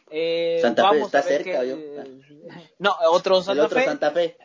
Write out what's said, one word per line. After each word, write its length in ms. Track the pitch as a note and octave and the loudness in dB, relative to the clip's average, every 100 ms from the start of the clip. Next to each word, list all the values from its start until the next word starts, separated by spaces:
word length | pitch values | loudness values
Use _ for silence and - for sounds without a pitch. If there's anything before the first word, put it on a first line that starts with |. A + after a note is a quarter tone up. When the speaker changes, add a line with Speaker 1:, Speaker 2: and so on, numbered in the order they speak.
| _ D#3 | _ -6
Speaker 1:
Eh, 420 | E3 E3 E3+ E3 | -2 -2 -2 0
Speaker 2:
Santa 220 | A#2+ - | 0 4
Fe 40 | G3 G#3+ | 4 4
Speaker 1:
vamos 80 | G3+ | 2
Speaker 2:
está 60 | C#3+ | 0
Speaker 1:
a 40 | |
ver 200 | - C#3+ | 0 -2
Speaker 2:
cerca, 160 | F#3 D3+ | -2 -4
Speaker 1:
qué 80 | B2+ | -4
Speaker 2:
yo 80 | D#3 D3+ C#3+ C3+ C3 C#3 D3 - E3+ E3+ | -6 -12 -14 -16 -20 -20 -20 -20 -20 -20
Speaker 1:
<laughs> 140 | - | -4
No, 160 | G3 F3 E3 | -2 0 2
otro 280 | F3 F#3 F#3 | 2 2 0
Speaker 2:
El 40 | |
Speaker 1:
Santa 220 | F3+ G3 - | 0 0 0
Speaker 2:
otro 140 | B3 | 2
Speaker 1:
Fe. 60 | C4 | 0
Speaker 2:
Santa 260 | D3 D3+ | 0 -2
Fe, 260 | D#3 E3+ - | 0 -2 -6